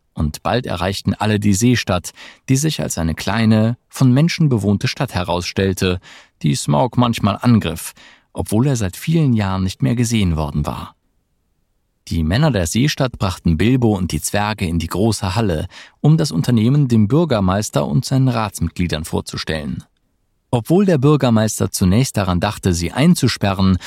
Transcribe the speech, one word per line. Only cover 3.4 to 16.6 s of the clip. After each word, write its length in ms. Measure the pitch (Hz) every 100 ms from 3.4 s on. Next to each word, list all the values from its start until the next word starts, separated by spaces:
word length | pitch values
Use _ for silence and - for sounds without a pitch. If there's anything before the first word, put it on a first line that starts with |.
| 110 110 110 120 _
von 240 | - 131
Menschen 380 | 127 170 - 156
bewohnte 360 | 117 104 101 131
Stadt 280 | - 135
herausstellte, 840 | 90 87 87 87 - 98 92 92 90 - - - _
die 120 | 156
Smaug 440 | 135 - 147 127 -
manchmal 400 | 120 113 101 98
angriff, 540 | 123 113 85 85 - - - - _
obwohl 320 | - 87 104 143
er 100 | 123
seit 180 | 95
vielen 380 | - - 165 147
Jahren 300 | 113 98 95
nicht 180 | 95 -
mehr 160 | 131 120
gesehen 400 | 117 113 92 78
worden 300 | 73 73 73
war. 300 | 62 - _ _ _ _ _ _ _ _ _ _ _ -
Die 140 | 85
Männer 280 | 78 107 160
der 160 | 110 87
Seestadt 520 | 107 147 - 135 -
brachten 380 | 95 - 87 78
Bilbo 400 | 104 131 117 101
und 160 | 87
die 80 | 76
Zwerge 460 | - 104 104 107 90
in 120 | 82
die 100 | 80
große 460 | 90 113 104 95
Halle, 320 | 92 107 78 92 - - _
um 160 | 147 160
das 120 | 156
Unternehmen 580 | 165 - 120